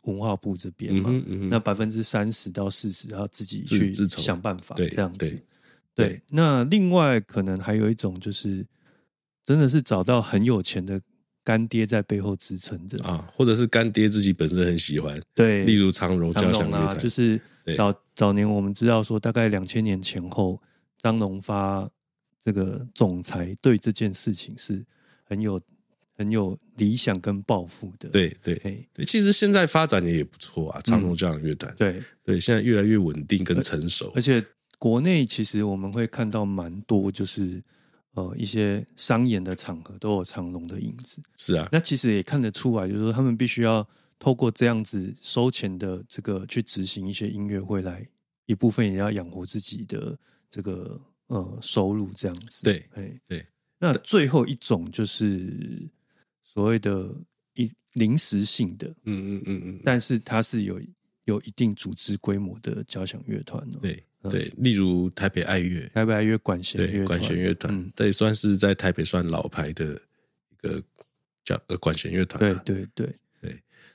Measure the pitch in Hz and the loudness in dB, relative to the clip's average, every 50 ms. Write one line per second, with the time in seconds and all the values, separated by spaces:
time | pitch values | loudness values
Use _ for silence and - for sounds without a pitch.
0 | - - 98 98 107 110 101 92 - 107 95 87 - 95 90 - - - 98 95 | -6 -6 -4 -2 -2 -2 -2 -2 -4 -6 -6 -6 -8 -12 -12 -10 -4 0 0 2
1 | 95 120 127 127 - - 95 95 98 92 104 113 107 - 101 98 110 110 110 113 | 2 2 0 0 0 -4 -6 -4 -2 0 0 2 2 0 0 0 0 -2 -2 -2
2 | 110 - - 110 104 110 113 - - 98 87 104 101 98 95 - - 107 92 - | -2 0 0 0 0 0 -2 -4 -6 -6 -4 -4 -2 -2 -2 -4 -4 -6 -6 -8
3 | - - 107 95 98 101 - - 110 - - - - - 117 104 98 98 95 98 | -10 -10 -8 -8 -8 -8 -8 -10 -10 -8 -8 -8 -4 0 2 2 2 2 2 0
4 | 101 95 - - - - 95 87 90 110 95 87 - - - - 90 80 - - | 0 0 0 -2 -2 -2 -2 -2 -4 -4 -6 -6 -8 -10 -4 -2 -2 -2 0 0
5 | 101 90 90 98 82 78 - - - _ _ _ _ _ _ _ _ _ _ - | -2 -2 -2 -4 -4 -4 -4 -6 -12 _ _ _ _ _ _ _ _ _ _ 0
6 | 117 - - - - _ 143 151 165 156 143 127 120 139 175 214 190 180 175 180 | 0 0 0 -4 -10 _ 2 4 4 6 6 4 4 4 4 4 4 6 6 6
7 | 160 143 127 113 101 - - 110 98 95 95 92 92 - 107 107 110 107 113 107 | 6 6 4 2 0 0 -2 -2 -2 0 -2 -2 -2 0 0 2 2 2 2 0
8 | - 101 90 92 92 104 98 - - 101 98 95 98 - _ _ _ _ _ _ | -2 -4 -6 -6 -8 -8 -8 -6 -4 -4 -4 -4 -6 -10 _ _ _ _ _ _
9 | _ _ _ _ _ _ _ _ _ - 139 156 151 131 127 156 123 - - 95 | _ _ _ _ _ _ _ _ _ 2 6 6 6 6 6 4 4 4 2 2
10 | 92 104 123 120 107 - - 98 104 120 123 104 90 - - 98 90 95 95 95 | 4 4 4 2 2 2 2 4 4 4 4 2 0 -2 -4 -4 -4 -4 -4 -6
11 | - _ _ _ _ _ _ _ _ - 113 110 113 113 - 117 110 101 120 110 | -6 _ _ _ _ _ _ _ _ 0 2 2 2 2 0 0 2 2 2 0
12 | 101 - 107 101 98 104 98 - - - 95 90 - - - - 85 95 - - | 0 0 -2 -2 0 -2 -4 -4 -6 -8 -10 -8 -8 -8 -8 -10 -10 -10 -10 -8
13 | - 90 87 80 82 85 - - 135 120 110 110 123 110 - 117 117 117 104 110 | -4 -4 -4 -4 -4 -6 -4 0 4 4 4 4 4 4 4 4 2 4 4 4
14 | 107 107 104 107 101 98 92 - 82 78 87 90 90 87 87 85 - - 73 73 | 4 4 4 4 4 4 4 2 2 2 2 2 2 2 2 0 0 0 -2 -2
15 | 78 76 71 76 78 - _ - 117 113 104 101 98 107 110 104 98 95 92 - | -2 -4 -6 -8 -12 -4 _ 4 6 6 6 4 4 4 6 6 6 4 4 2
16 | - 87 92 87 87 82 82 - 98 92 - 107 104 101 101 101 98 98 98 92 | 0 0 2 2 2 2 2 2 4 4 4 2 2 0 0 0 0 0 0 -2
17 | - 120 - - 120 117 110 110 - _ _ _ _ - 82 - 107 101 98 - | -2 -2 0 2 4 4 4 2 -2 _ _ _ _ -4 0 2 2 2 2 0
18 | _ _ _ - 107 101 101 101 104 104 107 101 98 98 101 - 117 117 117 113 | _ _ _ 2 4 4 4 4 4 2 2 2 0 0 0 2 4 4 4 4
19 | 107 - 117 107 - 117 113 120 113 110 104 98 92 92 - 117 110 107 98 92 | 4 2 0 0 0 0 2 4 4 4 2 2 -2 -2 -2 0 0 2 0 0
20 | 92 - - 95 87 90 - - 101 92 95 110 - _ _ _ _ _ _ _ | -2 -4 -6 -6 -8 -4 -2 0 0 0 0 -4 -8 _ _ _ _ _ _ _
21 | - 117 110 113 107 98 95 98 98 - 107 101 98 98 98 95 95 - - _ | 0 0 2 2 0 -2 -2 -6 -6 -4 -2 0 0 0 0 -2 -4 -6 -10 _
22 | _ _ _ _ _ _ _ _ _ 117 101 98 95 95 90 - 127 123 - - | _ _ _ _ _ _ _ _ _ -2 0 0 0 0 -2 -6 -8 -10 0 2
23 | - 98 90 90 87 - - 87 87 90 98 - - 135 120 104 - 117 104 - | 2 2 2 -2 -6 -6 -6 -4 -4 -6 -6 2 4 4 4 6 4 0 -2 0
24 | 113 104 92 - - - 101 - - - 76 73 - - 104 95 117 - _ _ | -2 -2 -2 -2 -4 -4 -4 -4 -6 -12 -12 -12 -8 -6 -6 -6 -6 -10 _ _
25 | _ _ _ _ _ _ 101 98 107 107 98 92 - _ _ _ _ _ _ _ | _ _ _ _ _ _ -4 -2 -2 -2 -2 -4 -6 _ _ _ _ _ _ _
26 | _ _ _ - 107 104 110 110 101 92 98 - - _ _ - 107 104 110 123 | _ _ _ -4 -2 0 2 2 2 0 -2 -6 -10 _ _ 2 2 2 2 2
27 | - - 101 92 85 107 101 98 101 - 113 98 87 87 - - - 98 90 - | 2 0 0 0 0 -2 -4 -2 0 0 0 0 0 -4 -10 -14 -14 -14 -14 -14
28 | - 78 80 101 92 80 78 - _ - 87 - - 98 95 117 127 - _ - | -10 0 2 4 4 4 0 -4 _ -4 -4 -4 -4 -8 -8 -10 -12 -16 _ -6
29 | - - - 226 202 196 202 - 214 202 202 196 180 156 - 160 160 151 - 95 | -4 0 2 4 4 4 4 4 4 4 6 4 4 4 4 4 4 4 4 2
30 | 87 85 85 80 73 - - _ - - - - 80 78 - - - - - - | 2 2 2 2 0 -2 -6 _ -18 -10 -6 -6 -6 -6 -6 -4 0 2 2 4
31 | 101 90 87 80 92 87 80 76 78 78 76 69 - - - - 110 98 90 92 | 4 2 0 0 0 0 -2 -2 -2 -4 -4 -4 -8 -12 -2 0 0 0 0 -2
32 | - - - _ _ - 101 90 82 - 120 110 104 123 117 104 101 107 110 107 | -8 -14 -18 _ _ -2 0 0 2 2 2 2 4 4 4 4 4 6 4 4
33 | 95 80 76 76 73 - 104 95 92 - 90 87 - - - 78 76 87 90 - | 4 2 0 -4 -2 0 0 0 2 2 2 2 2 0 -2 -2 -2 -2 -4 -4
34 | - - - 127 120 139 131 117 107 - _ _ _ _ _ _ - 120 113 120 | -6 -4 -4 0 2 4 4 4 2 -2 _ _ _ _ _ _ 2 2 4 4
35 | 139 180 185 165 139 110 - - 110 - - 107 104 104 98 98 95 98 98 117 | 4 4 4 4 2 0 0 -4 -4 -2 0 0 0 0 -2 -2 -4 -4 -4 -4
36 | 117 110 - - 120 107 104 113 104 98 98 95 87 85 85 98 101 - 113 101 | -4 -4 -2 -4 -4 -2 -2 -2 -2 -2 -2 -4 -4 -6 -10 -12 -2 0 2 2
37 | 95 98 95 - 101 90 - - 98 92 90 90 - _ _ _ _ _ _ _ | 2 2 0 -2 -4 -6 -2 -4 -4 -4 -4 -6 -12 _ _ _ _ _ _ _
38 | _ _ _ - 92 90 - - - 101 - 110 107 101 101 104 117 - _ - | _ _ _ -6 -6 -6 -6 -6 -6 -2 0 0 0 2 0 -2 -4 -8 _ -6
39 | - - 123 113 120 127 113 98 92 92 92 - - - 90 80 80 - 98 98 | -2 0 2 4 4 2 2 0 -2 -4 -6 -6 -8 -10 -10 -10 -12 -16 -14 -6
40 | 104 107 104 98 90 - - - 90 87 87 87 85 85 92 90 - 57 - - | -2 -2 0 0 -2 -4 -8 -8 -8 -8 -8 -10 -10 -10 -10 -8 -8 -8 -10 -12
41 | - - - - 147 - _ - - - 90 80 78 90 - 160 165 - 143 127 | -14 -16 -16 -18 -18 -18 _ -10 -2 0 0 0 0 0 0 0 0 0 -2 0
42 | - 123 107 101 92 - - 147 123 110 98 - - 127 117 110 92 92 101 104 | 0 2 2 0 0 -2 -2 0 0 -2 -2 -2 -2 0 0 0 0 -2 -2 -2
43 | 107 110 113 120 135 127 117 110 127 120 - 120 117 113 113 110 104 - _ _ | -2 0 0 2 2 2 2 2 0 -2 0 2 2 4 4 2 0 -2 _ _
44 | _ _ _ _ - 139 127 120 135 120 110 - 127 120 120 110 107 - - 104 | _ _ _ _ 0 0 2 4 2 0 2 2 2 2 2 2 -2 -4 -6 -6
45 | 92 98 110 - - - - 127 120 127 127 - - 101 95 90 101 95 92 92 | -6 -6 -10 -10 -8 -4 0 2 2 2 0 -2 -4 -6 -6 -6 -6 -6 -6 -8
46 | 92 - - - - - 101 95 95 - - 120 110 - - 101 95 92 - 104 | -10 -12 -14 -10 -6 -4 -4 -4 -6 -4 -6 -6 -4 -4 -6 -6 -6 -6 -6 -6
47 | 95 95 101 - 110 104 - 101 104 101 101 98 95 95 107 98 92 92 87 95 | -6 -6 -6 -6 -6 -6 -6 -6 -6 -4 -4 -4 -4 -4 -4 -4 -4 -6 -8 -10
48 | 110 - _ _ _ _ _ _ _ - 110 98 - 117 107 - 120 104 95 95 | -14 -16 _ _ _ _ _ _ _ -4 -2 2 2 2 4 4 2 0 2 0
49 | 98 104 107 101 87 87 85 95 90 92 - 107 98 - - - - - - 104 | 0 0 -2 -4 -6 -8 -10 -12 -12 -8 -8 -8 -8 -8 -10 -10 -10 -10 -8 -8
50 | 107 - - - _ _ _ _ _ _ - 107 92 98 90 87 87 - - - | -8 -8 -10 -12 _ _ _ _ _ _ -14 -10 -8 -8 -8 -8 -10 -12 -14 -14
51 | - _ _ _ _ _ 127 104 90 90 - - - - - 113 98 95 104 107 | -18 _ _ _ _ _ -6 -4 -4 -6 -10 -10 -10 -2 0 0 2 2 0 -2
52 | 104 95 95 - - 98 87 87 98 113 - - - 110 101 85 - - _ - | -4 -6 -8 -8 -6 -6 -6 -8 -12 -14 -14 -2 0 2 2 2 -2 -10 _ -14
53 | 98 90 - - _ _ 90 80 - - _ _ _ _ _ _ - 175 139 - | -14 -14 -14 -18 _ _ -12 -12 -12 -14 _ _ _ _ _ _ 0 0 0 0
54 | - - - 208 151 135 135 156 117 - 151 120 - - 117 90 85 87 - - | 0 2 4 4 4 4 4 2 2 2 -2 -6 -2 0 0 0 0 -4 -4 -4
55 | 110 101 - - 110 104 98 92 90 92 - - - - - - - 156 - _ | -4 -4 -2 -2 0 0 0 -2 -4 -6 -8 -8 -8 -10 -10 -12 -12 -14 -18 _
56 | _ _ _ _ _ _ _ _ _ _ _ 104 101 107 113 113 104 104 101 95 | _ _ _ _ _ _ _ _ _ _ _ 0 2 2 2 2 2 0 -2 -2
57 | 92 92 - - - - _ _ _ _ _ - 120 113 - _ _ _ _ 127 | -4 -6 -10 -12 -16 -18 _ _ _ _ _ -4 -4 -4 -4 _ _ _ _ 2
58 | 113 107 123 160 - - - 101 101 110 - - 117 92 - 104 - 120 - - | 4 4 4 2 2 0 0 0 0 0 0 -2 -2 -2 -4 -8 -12 -12 -12 -12
59 | _ 107 104 95 95 98 101 98 - - 98 92 90 92 95 - - 139 127 123 | _ -6 -6 -6 -4 -6 -6 -6 -6 -6 -6 -6 -6 -10 -12 -4 0 0 0 2
60 | 113 - 127 117 - - 113 110 110 - - 113 104 98 92 95 107 - - _ | 0 0 -2 -2 -2 -2 -2 -2 0 0 -2 -2 -2 -2 -4 -8 -10 -14 -18 _
61 | _ _ _ _ _ - 104 104 - - - - 127 113 104 - - 92 85 - | _ _ _ _ _ -4 -2 -2 -4 -8 -4 0 0 0 0 -2 -6 -10 -10 -10
62 | - - 101 98 - - 101 98 101 92 - 110 - 110 110 - - - - 95 | -6 -6 -6 -4 -2 -2 -2 -2 -2 -6 -8 -8 -8 -8 -8 -8 -8 -8 -8 -8
63 | 95 92 - - - - 107 104 101 - - - - - 90 - - 95 - - | -8 -8 -8 -10 -8 -8 -8 -8 -8 -8 -10 -10 -10 -10 -10 -6 -6 -6 -6 -6
64 | - _ _ _ - 98 95 - - - - - 127 127 113 98 95 92 90 90 | -12 _ _ _ -8 -4 -4 -4 -4 -6 -4 0 2 2 4 4 4 4 4 2
65 | 90 90 - - 95 95 - 92 85 - 95 95 87 90 90 85 67 - - 110 | 0 0 -2 -2 -2 -2 0 -2 -2 0 0 0 0 0 -2 -4 -6 -4 0 0
66 | 110 113 110 107 107 107 110 110 - - 98 87 90 - - 98 95 98 104 101 | 2 2 2 2 4 2 2 2 0 -2 -2 -2 -4 -4 -2 -2 -2 0 0 0
67 | 98 95 90 87 85 87 87 87 90 90 90 - - - 104 95 87 92 - - | 0 0 0 0 0 0 0 0 2 0 0 0 -2 -2 -2 -4 -4 -6 -2 0
68 | 110 101 95 - 110 110 110 107 - 107 101 95 104 101 98 - - 92 87 - | 2 2 4 4 4 2 2 2 4 4 4 4 4 4 2 2 2 0 0 0
69 | 80 - - 90 90 85 82 80 - - - - 78 73 80 - 82 76 73 - | -2 0 0 0 0 0 -2 -2 -4 -4 -4 -6 -6 -6 -4 -4 -4 -4 -6 -8
70 | - _ _ _ _ _ _ _ _ _ _ _ - 80 80 80 - - _ _ | -14 _ _ _ _ _ _ _ _ _ _ _ -8 -6 -6 -6 -8 -12 _ _
71 | - _ _ _ _ _ _ _ _ - - - - - - 87 - 80 80 80 | -20 _ _ _ _ _ _ _ _ -6 -6 -6 -4 -6 -8 -4 -2 -2 -2 -2
72 | - - 85 92 92 87 - - 107 104 95 92 - - 101 95 95 95 - - | -4 -2 0 0 0 -2 0 2 2 2 2 0 -2 -4 -4 -4 -6 -8 -6 -6
73 | 120 - - - _ _ _ _ - - - - - _ _ _ _ - _ | -6 -6 -8 -12 _ _ _ _ -14 -14 -14 -14 -20 _ _ _ _ -20 _